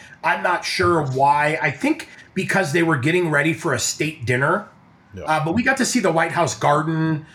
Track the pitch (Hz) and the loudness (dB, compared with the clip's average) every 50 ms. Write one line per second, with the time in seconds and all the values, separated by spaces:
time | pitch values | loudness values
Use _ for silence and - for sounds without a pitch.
0 | - - - - - 165 175 196 196 185 175 165 - - - - 185 175 175 160 | -20 -20 -10 -4 0 0 0 0 0 0 -2 -2 -4 -4 -2 0 2 2 2 2
1 | 147 131 127 131 135 139 147 147 151 151 156 147 151 147 135 - - 294 311 - | 0 0 0 2 2 2 4 2 2 0 0 0 -2 -4 -2 -2 0 -2 -2 -2
2 | - - - - - - - 190 180 - - 196 185 139 147 170 165 165 160 131 | -6 -16 -20 -20 -20 -10 -6 -4 -2 0 0 0 2 2 2 2 2 2 2 2
3 | 117 160 170 180 175 160 147 143 147 165 160 - - 165 135 - - - - - | 2 2 2 2 2 2 2 2 2 0 0 -2 -2 -2 -2 -2 -2 -4 -4 -4
4 | 156 156 156 - 120 104 123 127 139 156 180 202 - - - - _ - - _ | -4 -6 -6 -6 -4 -2 0 0 2 0 0 -2 -4 -8 -18 -20 _ -20 -20 _
5 | _ _ - 92 151 156 156 156 147 165 - 240 247 262 269 269 240 - - 240 | _ _ -16 -8 -4 -2 0 0 0 0 0 0 2 2 2 0 0 0 0 0
6 | 190 180 160 165 165 160 147 175 165 143 - - 147 143 147 151 156 160 160 160 | 2 2 2 2 0 0 0 0 0 -2 -2 0 0 2 2 2 0 0 -2 0
7 | 160 160 160 151 - - | 0 0 -2 -2 -6 -10